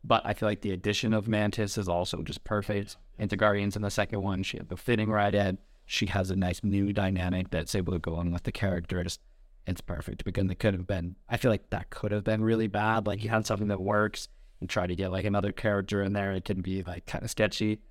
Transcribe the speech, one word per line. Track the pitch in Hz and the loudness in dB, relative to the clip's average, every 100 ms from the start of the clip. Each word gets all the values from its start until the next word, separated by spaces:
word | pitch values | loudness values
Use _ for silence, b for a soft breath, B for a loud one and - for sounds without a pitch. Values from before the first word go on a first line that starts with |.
but | - 113 - | 4 4 4
I | |
feel | 104 110 | 0 0
like | 101 | 0
the | 104 | -2
addition | 92 104 104 117 | -2 0 0 2
of | 110 104 | 2 2
Mantis | 107 104 107 104 - | 2 2 2 -2 0
is | 92 | 0
also | 87 90 85 | 0 0 -4
just | 82 - | -6 -8
perfect | - 107 101 101 98 - - - | -2 -2 0 -2 -4 -12 -18 -6
into | 101 98 | -2 4
Guardians | 104 101 101 107 | 4 4 0 0
in | |
the | 104 | -2
second | 104 101 107 | 0 0 0
one. | 98 95 | 0 0
She | 95 - | -2 -6
had | - | -8
the | 90 | -6
fitting | - 113 107 | 0 2 2
right | 107 104 | 2 4
in. | 101 98 95 b b - | 4 2 0 b b -6
She | - 98 | -2 0
has | 98 92 | 0 0
a | 92 | 2
nice | 90 90 | 0 0
new | 104 98 101 | 2 2 2
dynamic | 101 95 95 90 92 92 | 2 2 2 0 0 0
that's | 82 80 101 | -2 0 -2
able | 90 | 0
to | 90 | -2
go | 85 82 | -2 -2
on | 87 | -2
with | 87 | -2
the | - | -4
characters. | - 98 90 82 90 87 - - - - - - | -2 0 -2 -2 -4 -2 -6 -14 -20 -20 -12 -6
It's | 90 | -6
perfect, | - 87 - - | -4 -8 -6 -6
because | - 92 95 | -4 0 0
it | 92 | 2
could | 110 | 0
have | 95 92 | 0 -2
been, | 95 87 - - | -4 -4 -10 -6
I | 120 | 0
feel | 123 | 2
like | 104 - | 2 -2
that | 101 - | -6 -6
could | - 104 | -6 -2
have | 104 | -2
been | 101 110 | 0 0
really | 110 113 110 | 2 2 0
bad. | 104 107 113 104 | 0 2 2 0
Like, | 101 | -2
you | 107 | 0
had | 110 107 | 0 2
something | 104 104 | 0 0
that | 98 | 0
works | 95 104 107 - - - - - | 2 4 2 0 -14 -16 -20 -12
and | - | -4
try | - 90 | 0 0
to | 87 | 0
get, | 95 | 0
like, | 92 101 | 0 2
another | 101 101 | 2 0
character | - 113 101 95 101 | 0 0 2 0 0
in | 98 | 0
there, | 101 98 | 0 0
it | 95 - | -2 -2
can | 92 | -2
be, | 92 95 | -2 -4
like, | 90 85 - | -4 -10 -8
kinda | - 120 | -8 -6
sketchy. | - 107 - 107 107 - | 0 0 2 0 -2 -6